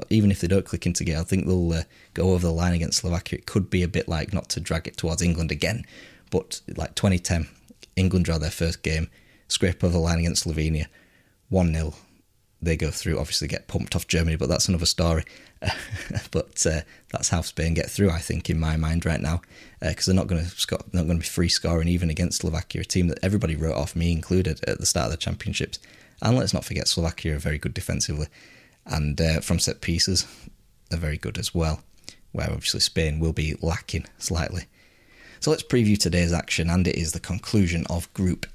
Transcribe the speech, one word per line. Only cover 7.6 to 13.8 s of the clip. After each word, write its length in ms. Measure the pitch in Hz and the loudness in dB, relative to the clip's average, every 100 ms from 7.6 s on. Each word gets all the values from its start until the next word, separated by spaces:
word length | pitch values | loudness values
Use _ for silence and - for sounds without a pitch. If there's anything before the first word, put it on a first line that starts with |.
| - - - - | -20 -20 -6 0
England 300 | 95 90 85 | 4 4 2
draw 120 | 80 | 0
their 140 | 76 | -2
first 320 | - 82 - | 0 -2 0
game, 260 | 80 80 82 - _ _ - | -2 -2 -2 -8 _ _ -6
scrape 360 | - 92 - | 0 0 2
over 100 | 90 | 2
the 60 | 87 | 2
line 200 | 82 85 | 2 2
against 260 | 85 73 87 | 2 0 -2
Slovenia, 420 | 78 78 78 82 - _ _ _ _ - | 0 0 0 -2 -10 _ _ _ _ -2
one 220 | 95 87 | 2 4
nil, 240 | 80 78 - - _ _ _ _ - | 2 -2 -8 -18 _ _ _ _ -6
they 140 | 82 80 | -2 0
go 160 | 78 | 0
through, 260 | - 87 78 | -2 -2 -2
obviously 300 | - - 76 | -2 -4 -4
get 200 | - - | -6 -4
pumped 280 | - | -6